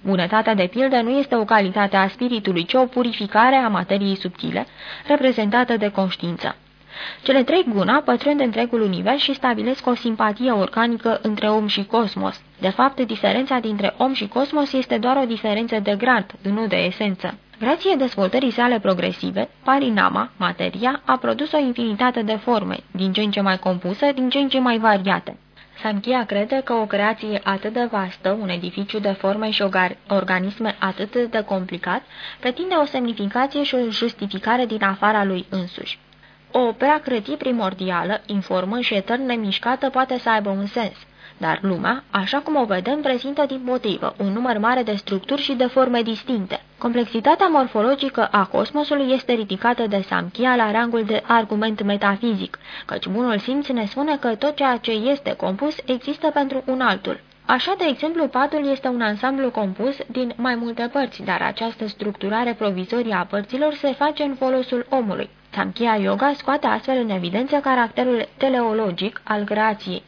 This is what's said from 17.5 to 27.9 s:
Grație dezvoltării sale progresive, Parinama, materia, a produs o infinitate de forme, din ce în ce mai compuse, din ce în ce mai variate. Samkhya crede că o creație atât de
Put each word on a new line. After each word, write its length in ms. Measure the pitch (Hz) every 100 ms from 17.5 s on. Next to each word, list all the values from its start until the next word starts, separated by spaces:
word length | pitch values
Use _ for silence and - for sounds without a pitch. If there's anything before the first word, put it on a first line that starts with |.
| -
Grație 360 | 220 320 381 330
dezvoltării 540 | 262 196 190 247 262
sale 280 | 220 240 233
progresive, 680 | 202 180 185 180 190 190 233 _
Parinama, 680 | - 269 262 214 185 196 233 -
materia, 640 | 180 180 185 180 240 277 -
a 120 | 262
produs 340 | 240 226 302
o 60 | 311
infinitate 640 | 269 240 233 208 254 247
de 140 | 214 220
forme, 420 | 220 233 185 180 -
din 220 | 180 190
ce 80 | 190
în 100 | 214
ce 100 | 202
mai 180 | 196 190
compuse, 520 | 190 180 180 202 285
din 180 | 269 254
ce 80 | 269
în 120 | 277
ce 100 | 262
mai 180 | 247 226
variate. 600 | 220 202 190 175 - - _ - - -
Samkhya 420 | 220 208 220 254 220
crede 360 | 202 214 269
că 100 | 262
o 120 | 233 214
creație 560 | 202 208 220 214 202
atât 300 | - 196 214
de 140 | 226 240